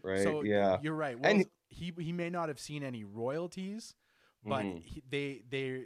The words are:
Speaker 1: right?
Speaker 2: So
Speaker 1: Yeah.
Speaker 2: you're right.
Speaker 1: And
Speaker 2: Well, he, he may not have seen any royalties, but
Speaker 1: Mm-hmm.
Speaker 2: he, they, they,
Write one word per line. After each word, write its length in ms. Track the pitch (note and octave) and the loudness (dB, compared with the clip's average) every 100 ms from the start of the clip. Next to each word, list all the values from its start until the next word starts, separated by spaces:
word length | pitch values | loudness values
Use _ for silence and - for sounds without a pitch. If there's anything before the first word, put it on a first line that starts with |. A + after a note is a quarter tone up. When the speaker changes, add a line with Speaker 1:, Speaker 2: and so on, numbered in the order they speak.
Speaker 1:
right? 220 | F#2 F#2+ | -2 2
Speaker 2:
So 200 | G2 D3+ | 2 2
Speaker 1:
Yeah. 360 | G#2+ G2+ G2 F#2 | 4 6 6 4
Speaker 2:
you're 140 | D3+ D#3 | 2 -2
right. 200 | D3 A#2+ | -2 2
Speaker 1:
And 180 | D3+ G#3 | 6 6
Speaker 2:
Well, 60 | F#3 _ _ | 4 _ _
he, 240 | - F3 E3+ | -10 -8 -6
he 120 | D#3+ | -4
may 160 | F3 E3+ | -2 -2
not 180 | F3 D#3+ | -2 -2
have 100 | C3+ | -4
seen 240 | - D3 | -6 -6
any 200 | C#3 A#2+ | -6 -6
royalties, 920 | G2+ G#2+ A#2+ D3+ F3 F#3+ F#3+ G#3+ - - _ _ _ _ | -8 -4 -2 -2 -4 -6 -8 -8 -12 -20 _ _ _ _
but 220 | - C3+ G2+ | -2 0 0
Speaker 1:
Mm-hmm. 120 | F2 | -4
Speaker 2:
he, 240 | E2 D#3+ C3 | -10 -14 -6
they, 340 | C#3+ C#3+ C3 A#2+ | -2 -2 -6 -6
they, 360 | C3+ C3 C3 | -4 -2 -4